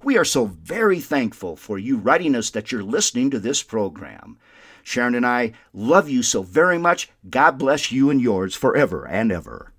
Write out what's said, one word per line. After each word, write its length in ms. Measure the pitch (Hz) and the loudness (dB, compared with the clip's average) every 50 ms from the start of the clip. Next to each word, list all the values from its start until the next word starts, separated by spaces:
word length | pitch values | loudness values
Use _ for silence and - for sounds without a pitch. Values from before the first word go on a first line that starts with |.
We 160 | - 277 269 214 | 0 2 2 2
are 60 | 156 | 2
so 200 | - - 143 117 | 2 2 0 0
very 540 | 101 87 80 80 - 170 226 226 208 190 170 | -2 -4 -12 -10 -8 -4 0 2 2 2 0
thankful 560 | - - 151 139 123 107 - - - 90 80 | -2 -2 -2 0 0 -2 -6 -8 -12 -12 -12
for 220 | - - - 104 95 | -12 -10 -8 -8 -6
you 180 | 101 127 135 | -2 -2 -2
writing 380 | 110 - 117 147 165 180 156 135 | 0 2 2 2 4 4 0 0
us 160 | 117 107 - | 0 -2 -4
that 200 | - 110 104 - | -6 -6 -6 -6
you're 120 | 131 113 | -8 -6
listening 480 | 98 101 123 - - - - 120 127 139 | -4 -2 -2 0 0 0 0 0 0 0
to 80 | 139 113 | -2 -2
this 240 | 95 120 110 - | -4 -2 -4 -4
program. 760 | - _ - 110 101 95 78 - - - - - - - - _ _ _ _ - - - - _ | -6 _ -4 -4 -4 -4 -6 -12 -18 -18 -18 -20 -20 -20 -20 _ _ _ _ -20 -20 -20 -20 _
Sharon 320 | _ - - 123 120 120 123 | _ -6 -2 0 0 0 0
and 120 | 123 123 | 0 2
I 260 | 123 120 123 120 117 113 - _ _ _ | 2 2 0 -2 -2 -6 -12 _ _ _
love 340 | 98 107 120 165 190 156 151 | -6 0 4 4 4 4 2
you 140 | 135 123 | -2 -2
so 200 | 117 - - 107 | 0 0 -2 -4
very 360 | 92 90 92 147 170 185 180 170 | -6 -2 2 2 2 4 2 2
much. 320 | 170 175 175 - - _ _ _ - 92 | 2 0 0 0 -4 _ _ _ -20 -6
God 300 | - 127 147 160 135 135 | 0 4 4 4 2 2
bless 340 | 143 135 147 147 - - | 0 0 0 0 -2 -2
you 160 | 120 131 135 143 | 2 2 4 4
and 140 | 147 135 | 4 2
yours 320 | 123 120 104 92 95 95 - | 2 2 2 0 -2 -4 -4
forever 520 | - - 131 - 143 147 - 90 - - | 0 0 2 4 4 2 2 0 -8 -8
and 240 | 64 78 101 113 113 | -4 -2 0 0 0
ever. 420 | 92 82 - 55 58 - - - - | -2 -2 -6 -12 -18 -18 -18 -20 -20